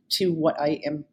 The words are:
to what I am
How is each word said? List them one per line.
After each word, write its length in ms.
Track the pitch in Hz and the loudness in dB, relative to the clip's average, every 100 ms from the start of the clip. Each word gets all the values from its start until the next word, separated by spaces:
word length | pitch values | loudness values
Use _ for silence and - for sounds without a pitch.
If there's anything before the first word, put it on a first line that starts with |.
| _ | _
to 200 | - 185 | 0 0
what 280 | 165 156 - | 2 0 2
I 220 | 147 151 143 | 0 0 -4
am 200 | 151 147 | -6 -6